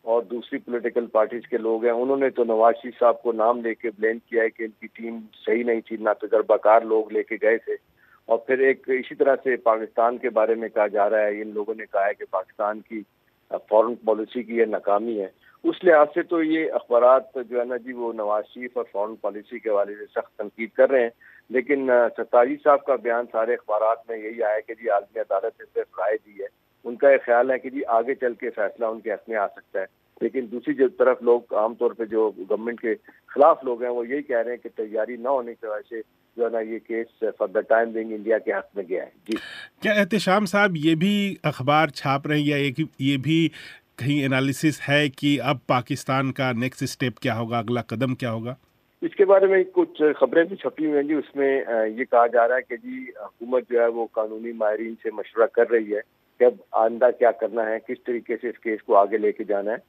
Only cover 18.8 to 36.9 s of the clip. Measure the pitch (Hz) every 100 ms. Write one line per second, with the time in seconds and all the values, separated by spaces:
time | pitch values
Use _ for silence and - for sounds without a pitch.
18.8 | 110 101 107 110 101 104 101 120 110 101
19.8 | 101 104 104 - - - 104 - 113 -
20.8 | 131 127 117 _ - - _ 127 127 139
21.8 | 131 123 117 - 113 123 123 147 151 143
22.8 | - 127 113 117 120 113 113 120 - 107
23.8 | 110 117 - 113 107 117 107 107 - 113
24.8 | 117 101 101 113 107 98 113 _ 110 117
25.8 | 107 - 95 110 _ 101 98 _ _ _
26.8 | 117 120 143 131 - 117 131 131 131 135
27.8 | - 113 120 135 123 110 120 113 98 -
28.8 | 113 113 107 98 - 110 98 - _ 98
29.8 | 95 _ _ _ 117 135 117 120 156 135
30.8 | 127 - 127 123 120 120 - 101 107 113
31.8 | 120 104 113 110 110 98 98 104 113 117
32.8 | 117 107 - _ _ - 151 156 131 117
33.8 | 123 120 117 143 143 117 113 120 117 -
34.8 | 110 107 110 120 120 135 120 113 110 107
35.8 | 104 113 - _ _ - 117 113 110 113
36.8 | -